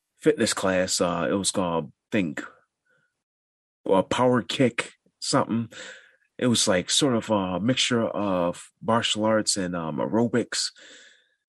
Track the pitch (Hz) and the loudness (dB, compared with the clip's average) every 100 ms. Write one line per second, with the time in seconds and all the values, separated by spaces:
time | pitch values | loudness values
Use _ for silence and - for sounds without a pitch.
0 | _ _ 160 147 107 - 95 92 92 - | _ _ 0 2 0 0 0 0 0 0
1 | 87 85 69 98 92 101 87 82 71 - | 0 0 -2 -2 -2 -2 -2 -2 -4 -14
2 | _ 110 82 65 - - _ _ _ _ | _ -2 -2 -6 -12 -18 _ _ _ _
3 | _ _ _ _ _ _ _ _ - 95 | _ _ _ _ _ _ _ _ 2 2
4 | - - 127 123 - - 120 - - - | 2 2 2 2 0 0 0 0 -8 -16
5 | _ _ - 139 - 117 113 - - - | _ _ 0 0 2 -2 -4 -12 -18 -18
6 | - _ _ - 123 110 107 90 - - | -20 _ _ -2 0 2 2 0 0 2
7 | 143 113 - 104 92 90 117 127 - 120 | 2 0 0 0 0 0 0 0 0 0
8 | 107 - 101 92 87 - - _ - 113 | 0 -2 0 0 0 -4 -14 _ 0 0
9 | - 107 110 110 107 101 90 87 78 69 | 0 0 2 2 0 -2 -2 -4 -4 -4
10 | 62 107 120 123 - - - - - - | 0 2 2 0 -2 -4 -6 -8 -20 -20
11 | - _ _ _ | -20 _ _ _